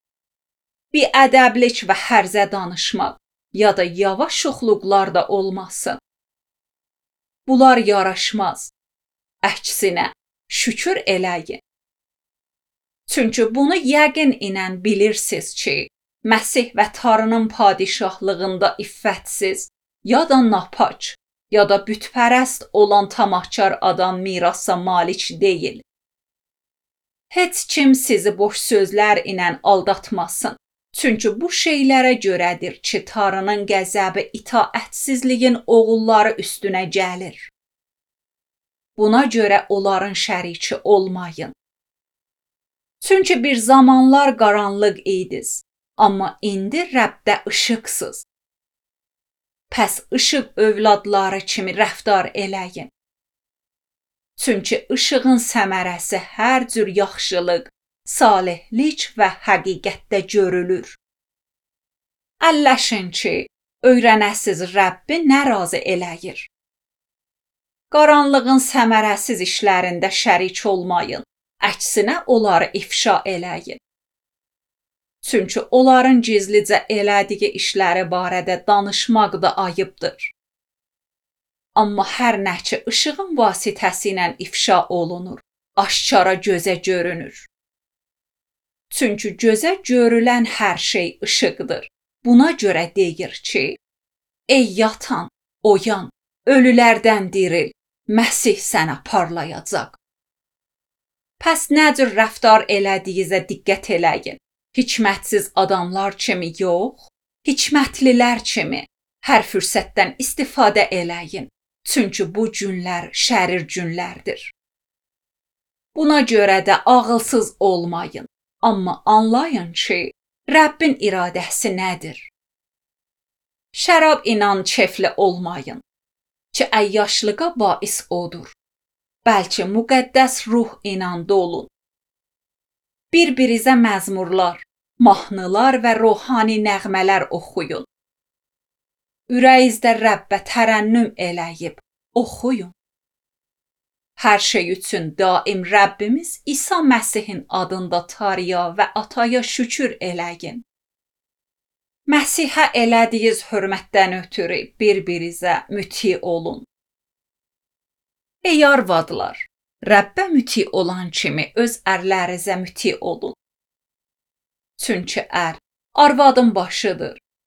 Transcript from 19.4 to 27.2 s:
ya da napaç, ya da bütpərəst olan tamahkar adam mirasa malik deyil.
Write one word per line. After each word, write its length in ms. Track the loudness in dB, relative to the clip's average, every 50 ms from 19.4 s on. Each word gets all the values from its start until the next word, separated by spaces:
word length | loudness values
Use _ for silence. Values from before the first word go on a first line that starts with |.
| -4 -4 -4 -6 -10 -16 _ _ _ _ _ _ -2
ya 260 | 2 2 2 4 4
da 80 | 4 4 4 4
napaç, 640 | 2 0 -2 -4 -2 -2 -2 -2 -2 -6 -14 -14 -14 _ _ _ _ _ _ 0
ya 180 | 2 4 4 4
da 60 | 4
bütpərəst 920 | 0 0 -2 -8 -8 -8 -8 -2 0 2 4 4 2 2 0 -4 -10 -10 -2 2
olan 360 | 4 4 6 6 4 2 2
tamahkar 720 | -2 -2 0 0 0 -2 -4 -4 -4 0 0 0 0 0
adam 400 | -2 -2 0 0 0 -2 -2 -4
mirasa 540 | -6 -6 -4 -2 0 -2 -2 -2 -4 -4 -4
malik 640 | -2 -2 -2 0 0 0 0 -2 -6 -8 -10 -6 0
deyil. 400 | 0 2 2 0 -2 -8 -10 -10 -18 _ _ _ _ _ _ _ _ _ _ _ _ _ _ _ _ _ _ _ _ _ _ _ _ _ _ _